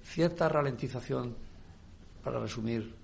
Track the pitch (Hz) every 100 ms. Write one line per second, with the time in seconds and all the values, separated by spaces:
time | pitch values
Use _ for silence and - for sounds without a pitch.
0 | - - 165 165 160 151 143 120 127 127
1 | - 131 123 113 - - - - - -
2 | - - 131 123 110 117 113 113 107 -